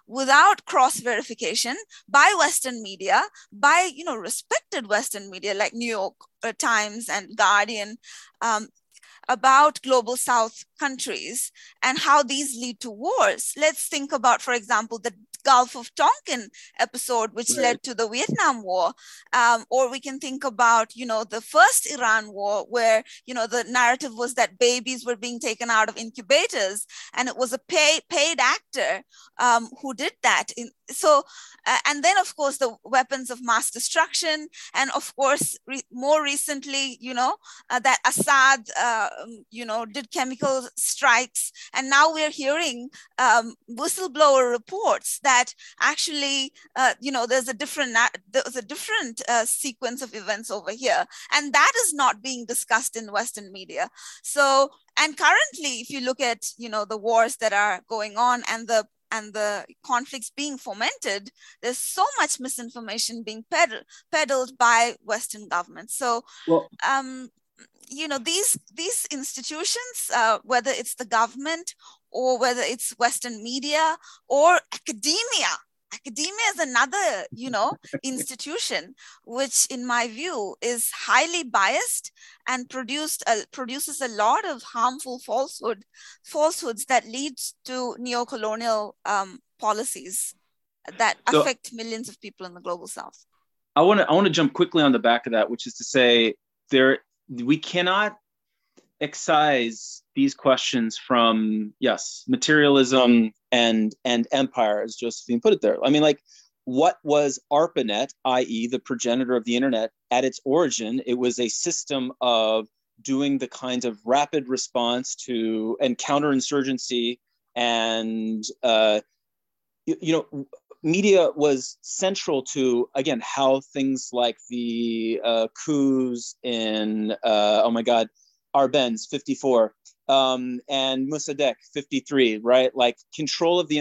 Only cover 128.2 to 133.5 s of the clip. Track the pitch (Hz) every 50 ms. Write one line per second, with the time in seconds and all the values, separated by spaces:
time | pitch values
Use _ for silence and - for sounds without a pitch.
128.2 | _ _ _ _ _ _ - 139 139 127 135 143 127 120 113 107 - - - 139
129.2 | - - 131 - - 135 123 117 110 107 - _ _ - _ _ _ - 135 135
130.2 | 131 131 131 127 127 127 123 123 - - 143 135 131 135 131 131 135 135 156 147
131.2 | - - 143 139 143 127 113 - _ _ - 143 139 - 139 131 - - 147 135
132.2 | 127 113 107 107 113 117 127 131 131 127 - 131 123 120 120 _ _ _ - -
133.2 | 156 135 - - 170 165